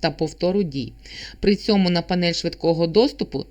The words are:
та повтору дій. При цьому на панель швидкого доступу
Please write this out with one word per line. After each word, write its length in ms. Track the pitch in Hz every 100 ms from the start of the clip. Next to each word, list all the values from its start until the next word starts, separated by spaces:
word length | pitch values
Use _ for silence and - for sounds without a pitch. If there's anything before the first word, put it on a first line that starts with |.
та 100 | 165
повтору 520 | 143 156 - 175 196
дій. 300 | 180 135 123 - - - - -
При 160 | 190 202
цьому 340 | - 202 180
на 120 | 175
панель 300 | 170 180 175
швидкого 540 | 165 175 - 165 160 170
доступу 600 | 180 277 - - 139 -